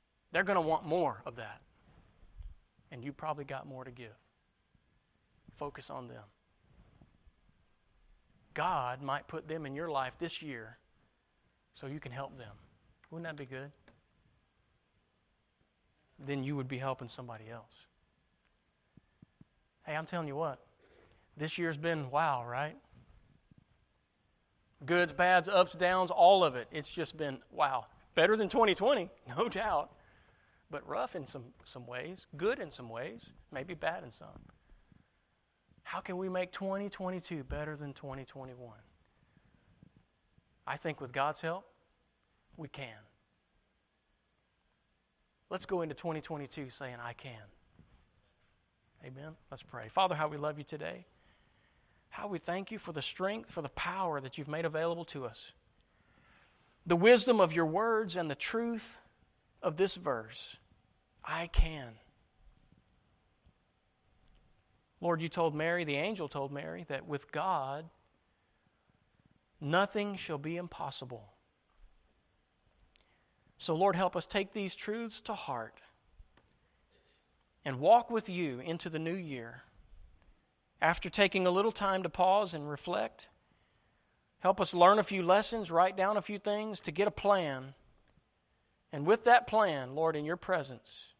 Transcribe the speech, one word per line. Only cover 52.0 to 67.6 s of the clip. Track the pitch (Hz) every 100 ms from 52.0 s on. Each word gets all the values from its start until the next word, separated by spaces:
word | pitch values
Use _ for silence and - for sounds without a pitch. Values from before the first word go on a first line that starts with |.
| _
How | - 208
we | 180
thank | - 180 190
you | 220
for | -
the | 156
strength, | 131 - 185 220 -
for | -
the | 143
power | - 175 185 185 147
that | 135 -
you've | 143
made | 151
available | 165 156 165 170 165
to | 143 127
us. | 107 - - _ _ _ _ _ _ _ - _ _ _ _ -
The | 175
wisdom | 202 247 - 226
of | 180
your | 160 160
words | 165 226 220 220 170
and | 160
the |
truth | 139 - 226 233 233 - - - _ _ _ _ _
of | 180 151
this | 190
verse, | 185 175 120 110 - - - _ _ _ _ _ _
"I | - 165 170
can." | - 165 156 123 110 _ _ _ _ - _ _ - _ _ _ _ _ _ _ _ _ _ _ _ _ _ _ - _ _ _ _ _ _
Lord, | 170 165
you | 165
told | 180 165
Mary, | 151 160 175
the | 160
angel | 143 175 208 151
told | 147 139
Mary, | 143 156 170 170
that | 139 170
with | 143 -
God, | 151 180 175